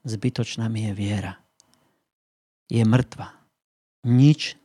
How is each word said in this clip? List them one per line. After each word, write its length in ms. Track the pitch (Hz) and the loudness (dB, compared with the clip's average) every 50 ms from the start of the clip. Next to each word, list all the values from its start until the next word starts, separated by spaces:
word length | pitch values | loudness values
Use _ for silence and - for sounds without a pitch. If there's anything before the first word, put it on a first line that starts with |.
| - | -10
zbytočná 640 | 120 110 104 - 127 - - 117 - - 113 113 | -8 -8 -4 -4 -4 -4 -4 -6 -6 -6 -6 -6
mi 240 | 110 113 110 107 104 | -4 -4 -4 -4 -6
je 20 | 98 101 | -6 -4
viera. 400 | 101 101 104 101 - 98 95 - _ _ _ _ _ _ _ _ _ _ _ _ _ _ _ _ _ _ _ _ _ _ _ _ _ | -4 -4 -4 -4 -6 -8 -10 -14 _ _ _ _ _ _ _ _ _ _ _ _ _ _ _ _ _ _ _ _ _ _ _ _ _
Je 160 | - 120 117 113 | -4 0 2 2
mŕtva. 480 | 110 117 127 120 - - - - - - _ _ _ _ _ _ _ _ _ _ _ _ _ - | 4 4 2 2 0 -6 -16 -16 -18 -18 _ _ _ _ _ _ _ _ _ _ _ _ _ -2
Nič 560 | 117 120 123 135 147 151 - - - - _ | 2 4 6 6 6 6 4 -2 -12 -12 _